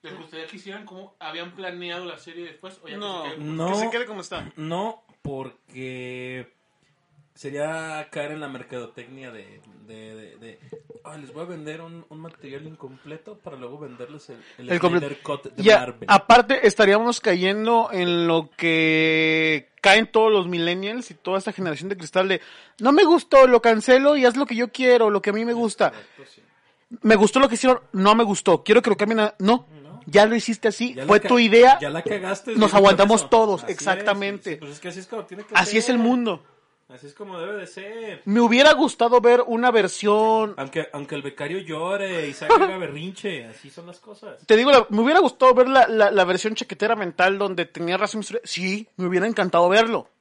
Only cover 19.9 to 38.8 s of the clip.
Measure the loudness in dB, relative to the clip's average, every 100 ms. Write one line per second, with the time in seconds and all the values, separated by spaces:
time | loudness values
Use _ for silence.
19.9 | 4 4 2 4 2 0 -4 -4 -4 -6
20.9 | -10 -14 -14 -6 -6 -6 -8 -8 -8 -10
21.9 | -12 -6 -2 -2 -4 -8 -20 -20 _ 2
22.9 | 4 4 4 4 6 8 6 4 0 4
23.9 | 4 4 2 2 0 -4 -4 -6 -2 2
24.9 | 4 4 0 -2 -4 -4 -4 -4 -2 -2
25.9 | -2 -20 _ -20 _ _ _ _ _ _
26.9 | -6 2 4 4 4 0 2 0 0 _
27.9 | 0 4 4 2 0 2 0 4 2 2
28.9 | -2 -2 0 -2 -2 0 0 -2 -20 -20
29.9 | -20 0 4 4 2 -4 -4 -4 -4 -8
30.9 | -8 2 2 4 2 6 8 8 6 2
31.9 | -6 -6 -6 -6 -8 -6 0 4 6 6
32.9 | 6 4 2 2 2 2 -2 -6 -8 -4
33.9 | -4 -2 -4 -4 -8 -12 -12 -14 -16 -16
34.9 | -16 -14 -14 -14 -18 -4 -2 0 -2 0
35.9 | 0 0 0 -2 -8 _ _ _ _ _
36.9 | -20 -20 _ -16 -12 -12 -12 -14 -18 -18
37.9 | -16 -16 -14 -2 2 4 6 6 4